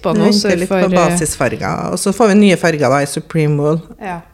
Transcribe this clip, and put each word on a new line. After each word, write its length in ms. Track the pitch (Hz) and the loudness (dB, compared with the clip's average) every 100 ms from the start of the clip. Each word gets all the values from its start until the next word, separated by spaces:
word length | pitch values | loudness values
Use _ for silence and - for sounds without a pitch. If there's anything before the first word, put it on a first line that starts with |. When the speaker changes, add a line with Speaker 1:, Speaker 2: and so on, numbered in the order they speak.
Speaker 1:
på 100 | 190 | -2
Speaker 2:
Vi 60 | 160 | 2
Speaker 1:
nå, 80 | 190 | 2
så 160 | 208 | 2
Speaker 2:
venter 60 | 208 | 0
Speaker 1:
vi 100 | 175 | -2
Speaker 2:
litt 80 | 185 | 0
Speaker 1:
får, 140 | 190 | 0
Speaker 2:
på 80 | 185 | 2
Speaker 1:
eh, 160 | 180 170 | 2 2
Speaker 2:
basisfarger, 840 | 175 151 - - - - - - | 0 -4 -2 -4 -2 -4 -4 -4
og 80 | 185 | -4
så 140 | 202 | -2
får 160 | 190 220 | 2 4
vi 60 | |
nye 220 | 208 202 170 | 6 4 4
farger 340 | 170 151 123 | 0 0 0
da 80 | 139 | 0
i 60 | 139 | -2
Supreme 500 | 160 - 165 151 147 | -6 -6 -2 0 0
Wool. 220 | 147 160 - - | 0 -2 -6 -14
Speaker 1:
Ja. 220 | 202 170 - | -12 -12 -8